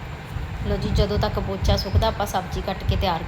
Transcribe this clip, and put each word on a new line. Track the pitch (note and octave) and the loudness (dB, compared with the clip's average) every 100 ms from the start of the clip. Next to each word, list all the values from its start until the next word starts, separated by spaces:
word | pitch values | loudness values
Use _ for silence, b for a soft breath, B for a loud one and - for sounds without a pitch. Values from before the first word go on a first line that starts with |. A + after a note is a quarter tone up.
| - - - - - - G3 | -10 -10 -8 -8 -6 -4 -2
ਲਓ | G3+ | -2
ਜੀ, | G3+ | 2
ਜਦੋਂ | G3 G3+ G3+ | 2 4 2
ਤੱਕ | G#3 G#3 | 0 0
ਪੋਚਾ | F#3+ G3 - G3 | -2 0 2 2
ਸੁੱਕਦਾ | F#3+ - A3 | 4 4 4
ਆਪਾਂ | G#3+ G3+ | 2 0
ਸਬਜ਼ੀ | G3 F3 F#3+ | -2 -2 -4
ਕੱਟ | G3 F#3+ | -4 -4
ਕੇ | - F#3 | 0 2
ਤਿਆਰ | F#3+ E3 | 2 0